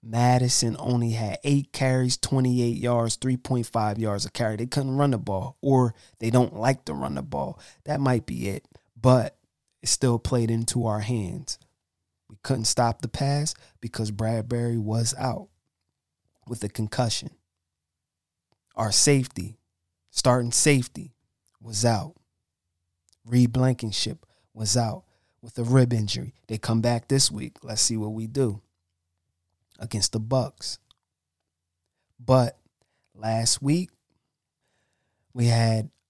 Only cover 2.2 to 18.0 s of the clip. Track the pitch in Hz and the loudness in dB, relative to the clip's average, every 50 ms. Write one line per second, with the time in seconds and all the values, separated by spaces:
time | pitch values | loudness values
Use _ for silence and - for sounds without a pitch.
2.2 | - - 135 131 131 127 123 123 120 120 117 - 123 120 120 120 117 113 - - | -2 -2 0 2 2 2 2 2 2 0 0 -2 -2 0 0 2 0 0 -2 -2
3.2 | - 131 127 123 _ - 131 123 113 - - 117 107 107 101 110 113 107 101 101 | -2 -2 -2 -2 _ -2 -2 -2 -2 -2 -2 0 0 0 0 -2 -2 -2 -2 -4
4.2 | - 113 _ - 120 110 107 104 120 127 - 143 135 135 131 139 147 143 127 107 | -6 -8 _ -2 -2 -2 -2 -4 -6 -4 -2 -2 -2 0 0 2 2 2 2 0
5.2 | 87 - 98 95 90 - - _ - 143 135 131 127 120 113 - - - _ _ | -2 -4 -4 -4 -4 -6 -10 _ 2 4 4 6 4 4 0 -6 -20 -20 _ _
6.2 | 113 113 113 123 123 - - 107 110 127 139 139 _ - 156 143 135 131 143 139 | -4 2 4 4 2 2 -2 -2 0 0 0 -2 _ -10 -8 -6 -6 -6 -6 -6
7.2 | 139 147 135 143 135 131 - - - - - _ _ - 151 147 139 131 127 117 | -8 -6 -6 -6 -6 -6 -8 -12 -18 -20 -20 _ _ -6 -4 0 2 2 2 2
8.2 | - - 123 123 120 98 98 - _ _ _ _ _ _ _ 117 113 131 127 127 | 0 -4 -8 -6 -6 -6 -6 -8 _ _ _ _ _ _ _ 0 4 4 6 6
9.2 | 113 - _ _ _ _ _ _ _ _ _ _ - 123 - - - 127 117 117 | 4 -2 _ _ _ _ _ _ _ _ _ _ -4 -2 -2 0 2 0 0 0
10.2 | _ - 127 123 117 110 117 113 117 - - 123 117 110 104 107 107 107 123 113 | _ -2 0 0 0 0 0 0 -2 -2 -2 -2 -2 -2 -4 -4 -4 -4 -4 -4
11.2 | 101 90 - 95 123 - - _ _ _ _ _ _ _ _ _ _ _ _ _ | -4 -6 -8 -10 -10 -10 -12 _ _ _ _ _ _ _ _ _ _ _ _ _
12.2 | _ _ - _ _ - 135 110 113 - - - 120 117 110 _ - 117 - - | _ _ -20 _ _ -4 -4 -2 0 -2 0 2 2 0 0 _ -6 -8 -4 -2
13.2 | 143 139 139 147 147 156 - - - _ _ _ - 110 - - 113 107 104 98 | -2 0 0 0 -2 -4 -6 -10 -18 _ _ _ -12 -10 -6 -4 -4 -4 -4 -2
14.2 | 110 110 113 113 110 117 123 120 120 120 117 117 107 107 110 117 117 117 - - | -2 -2 -2 -2 -2 -4 -4 -2 -2 0 -2 -2 -2 0 0 0 0 -2 -2 -2
15.2 | - 131 - - - _ _ _ _ _ _ _ _ _ _ _ _ _ _ _ | -4 -4 -4 -4 -10 _ _ _ _ _ _ _ _ _ _ _ _ _ _ _
16.2 | _ _ _ _ _ - 117 113 - 101 - - 110 104 - - 123 113 - - | _ _ _ _ _ -12 -10 -8 -8 -8 -6 -6 -6 -4 -2 0 0 0 0 -4
17.2 | - - _ _ _ _ _ _ _ _ _ _ _ _ _ _ | -6 -10 _ _ _ _ _ _ _ _ _ _ _ _ _ _